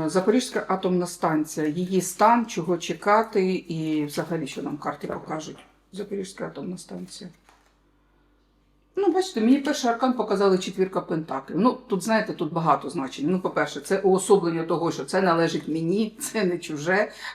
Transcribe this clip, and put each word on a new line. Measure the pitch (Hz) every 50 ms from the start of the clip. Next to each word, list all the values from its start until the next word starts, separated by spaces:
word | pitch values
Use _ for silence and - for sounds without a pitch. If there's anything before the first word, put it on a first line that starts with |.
| 160
Запорізька | 156 170 185 180 220 220 254 - - - 208 - -
атомна | 190 190 - 185 180 180 175
станція, | 175 - - - 170 156 156 151 - - 165 151
її | 151 151 175 180 180 190 185
стан, | - - - - 208 220 240 240 226
чого | - - 185 160 190 175 165
чекати | - - 170 - - 208 208 220 220 220 - 202 190 185 185
і | - - - 165 160 156 156 156 151 147
взагалі, | 147 - 175 160 160 170 160 147
що | 135 - -
нам | 135 147 147
карти | 147 - 147 143 - -
покажуть. | - - 160 - - 156 156 151 - 160 - - _ _ _ _ _
Запорізька | - 185 202 - 202 196 185 185 - - 170
атомна | 160 165 143 - 185 185 180
станція. | - - 190 180 185 185 - - 196 175 - _ _ _ _ _ _ _ _ _ _ _ _ _ _ _ _ _ _ _ _ _ _ _ _ _ _ _ _ _ _ _ - 381
Ну, | 403 370
бачите, | 311 381 381 - - 226
мені | 214 233 269 294
перший | 277 302 285 - - 233
аркан | 233 - 269 262
показали | 240 - 202 - 208 190 202 196 185 185
четвірка | 185 - - 190 190 185 - 185
пентаклів. | 175 - 175 160 156 - 139 135 - - - 165
Ну, | 214 254 - - -
тут, | - 202 190
знаєте, | - 220 226 214 190 -
тут | 147 - 180 151
багато | 170 165 160 160 143 - - 139
значень. | - 175 135 123 - - 139 160
Ну, | 185 185
по-перше, | 185 175 - 170 147 - - 147
це | - - 196 190
уособлення | 202 190 190 190 - - 202 190 170 170 165 165
того, | 160 165 175 151 170 165
що | 143 - 135
це | - - 190
належить | 196 180 165 165 165 165 - 160 - -
мені, | 151 160 165 165 190 214 226 220 -
<laughs> | -
це | - - - 220 196
не | 180 175 170
чуже, | - - 156 143 147 170 185 202 214 208 - - - -